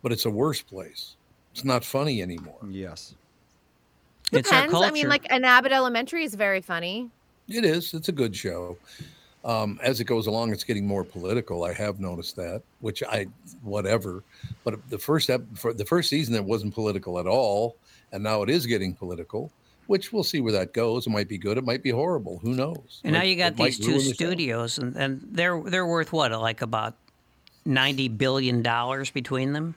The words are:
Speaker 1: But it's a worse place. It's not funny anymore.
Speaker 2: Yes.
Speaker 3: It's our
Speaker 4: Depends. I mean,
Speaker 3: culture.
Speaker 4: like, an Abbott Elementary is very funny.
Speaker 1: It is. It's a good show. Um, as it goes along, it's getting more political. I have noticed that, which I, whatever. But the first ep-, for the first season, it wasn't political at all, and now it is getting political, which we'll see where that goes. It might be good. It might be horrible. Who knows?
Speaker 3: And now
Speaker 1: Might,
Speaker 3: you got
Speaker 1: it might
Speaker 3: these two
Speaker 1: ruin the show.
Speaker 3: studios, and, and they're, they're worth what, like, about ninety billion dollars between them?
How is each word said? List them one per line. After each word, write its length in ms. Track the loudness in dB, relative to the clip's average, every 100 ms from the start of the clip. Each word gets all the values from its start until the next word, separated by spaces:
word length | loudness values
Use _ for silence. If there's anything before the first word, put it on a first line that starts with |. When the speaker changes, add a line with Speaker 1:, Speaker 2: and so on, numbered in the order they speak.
Speaker 1:
But 100 | 0
it's 140 | 0 0
a 40 |
worse 300 | 2 2 0
place. 520 | -6 -14 -12 -14 -16 -18 _ _ _
It's 100 | -6 0
not 180 | 0 2
funny 360 | 0 0 0
anymore. 340 | -2 -6 -10 -14 -12
Speaker 2:
Yes. 460 | -10 -10 -12 -18 -20 _ _ _ _ _ _ _ _ _ _ 0
Speaker 3:
It's 200 | 2 6
our 160 | 4 6
Speaker 4:
Depends. 80 | 4
I 160 | 4
mean, 140 | 2 2
Speaker 3:
culture. 20 |
Speaker 4:
like, 180 | 0 2
an 120 | 2
Abbott 280 | 6 6 6
Elementary 520 | 2 2 0 -2 -4
is 120 | -4 0
very 260 | 0 0
funny. 480 | -2 -6 -4 -6 -8 _ _ _ -8
Speaker 1:
It 180 | 0 2
is. 300 | 2 -2 -4
It's 140 | -4
a 20 |
good 240 | 0 0 -2
show. 420 | -6 -6 -8 -12 -16 -18 -18 -18 _ _
Um, 360 | -2 0 0 0
as 180 | 0 0
it 40 |
goes 240 | 0 0 2
along, 240 | 0 0
it's 120 | -2
getting 220 | -2 -2 0
more 180 | -2
political. 600 | -4 -6 -2 -2 -2 -4
I 100 | -4
have 260 | -2 -4 -4
noticed 360 | -6 -6 -8 -8
that, 260 | -8 -8 -12 _
which 200 | -8 -6
I, 240 | -4 -4 -4 -12 -20 -16
whatever. 600 | -6 -2 2 0 0 -10 -12 -16 -14 -6
But 240 | -6 -6 -8
the 80 | -8
first 320 | 0 2 4
ep-, 100 | 0 0 -4
for 180 | -4
the 120 | -2 0
first 240 | 2 2
season, 260 | 0 0 0
it 80 |
wasn't 320 | 2 0 0 -2
political 420 | -2 -2 -4 -4
at 80 | 2
all, 500 | 4 4 2 0 -4 _ -20 _
and 100 | -6
now 220 | 0 0
it 80 | 2
is 160 | 2 2
getting 260 | 0 0
political, 560 | -4 -8 -8 -8 -8 -8 _ _ _ 0
which 260 | 0 2
we'll 100 | -2 0
see 160 | 0
where 100 | 2
that 200 | 2 0
goes. 340 | 0 0 0 0
It 20 |
might 200 | 0 -2
be 100 | -4
good. 180 | -2 0
It 60 | 0
might 160 | -2
be 80 | 0
horrible. 480 | 0 0 -2 -4 -6
Who 100 | -2
knows? 480 | 0 -2 -4 -14 -8
Speaker 3:
And 100 | 2
now 60 | 4
Speaker 1:
Might, 100 | 4
Speaker 3:
you 60 | 4
got 180 | 2
Speaker 1:
it 40 | 4
might 80 | 0
Speaker 3:
these 140 | 2
two 60 | 2
Speaker 1:
ruin 40 | 2
the 40 | 2
show. 40 |
Speaker 3:
studios, 640 | 0 0 0 0 0 -2 -4
and, 180 | -4 -2
and 320 | -2 -2 -6
they're, 280 | 0 0 0
they're 280 | 0 0 2
worth 260 | 0 2
what, 180 | 2 2
like, 280 | 2 0 -2
about 320 | -2 -2 -2 -8 _ _ _ _ _ _ 0
ninety 440 | 2 4 2 -2
billion 520 | 2 2 2 2 2
dollars 480 | 2 0 0 -4 -4
between 440 | -6 -4 -2 0
them? 200 | -2 -4